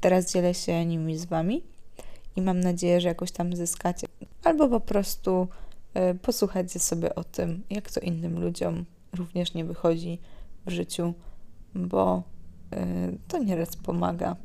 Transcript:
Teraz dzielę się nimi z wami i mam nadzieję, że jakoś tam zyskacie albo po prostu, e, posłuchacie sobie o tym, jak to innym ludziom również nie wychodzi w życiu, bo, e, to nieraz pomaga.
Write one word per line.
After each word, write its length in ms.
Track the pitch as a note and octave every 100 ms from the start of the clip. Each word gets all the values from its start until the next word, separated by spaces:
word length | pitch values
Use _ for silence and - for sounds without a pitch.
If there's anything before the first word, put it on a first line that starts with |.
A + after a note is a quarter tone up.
Teraz 320 | G3 F#3 F3+
dzielę 200 | F#3 F3
się 320 | F3+ - E3+ E3+
nimi 320 | E3 D#3+ D#3
z 80 | E3+
wami 380 | E3 E3 C4 - - - - - - - -
i 60 |
mam 180 | F#3 F3+
nadzieję, 420 | F3+ F3 F3 F3
że 60 | F3
jakoś 240 | E3+ F3+
tam 240 | - F3 F3
zyskacie 520 | E3+ - F3 F3 - - - -
albo 260 | - D#4+ D4
po 100 | A#3
prostu, 680 | - G3+ G3 - - F#3 F#3 - - - -
e, 200 | - F#3
posłuchacie 680 | F3+ - A#3 G3 F#3+ F3+ F3
sobie 360 | - E3+ E3+ -
o 80 |
tym, 400 | E3 - F3 E3+ -
jak 220 | G3+ -
to 80 | -
innym 400 | F#3 E3 E3+ E3+
ludziom 460 | F3 E3+ F3 E3+ F3 - -
również 400 | F3+ F3 F3+ F3
nie 120 | E3+ E3
wychodzi 540 | E3 E3+ E3 E3+ E3+ - - - - -
w 60 |
życiu, 420 | F3 F3 - F3 E3+ - - - - - F#3+
bo, 480 | F3+ F#3+ F#3+ F3+ F3 - - - -
e, 400 | - F3+ F3+ F3+ F3+ -
to 100 | F4
nieraz 380 | A3+ F3 E3+ -
pomaga. 600 | - F3 F3+ E3+ F3 F3